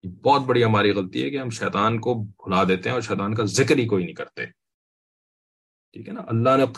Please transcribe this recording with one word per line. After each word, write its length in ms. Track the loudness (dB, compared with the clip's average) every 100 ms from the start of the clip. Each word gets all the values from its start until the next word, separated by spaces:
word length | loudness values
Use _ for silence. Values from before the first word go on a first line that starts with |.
ये 60 | -14
बहुत 320 | -4 2 2
बड़ी 200 | 4 2
हमारी 300 | 4 4 4
गलती 280 | 2 -2 -4
है 80 | -4
कि 80 | -4
हम 120 | -8
शैतान 480 | -6 -4 0 0 0
को 160 | -2 -4
भुला 480 | -6 -12 -2 0
देते 260 | 2 0 0
हैं 60 | -4
और 60 |
शैतान 320 | -4 -4 -2
का 120 | -2 -2
जिक्र 320 | 0 2 2
ही 80 | 2
कोई 180 | 0
नहीं 100 | -2
करते। 320 | -8 -14 -10 -12
ठीक 1600 | _ _ _ _ _ _ _ _ _ _ _ _ _ _ -18 -14
है 60 |
ना, 80 | -12
अल्लाह 360 | -4 0 4 4
ने 100 | 2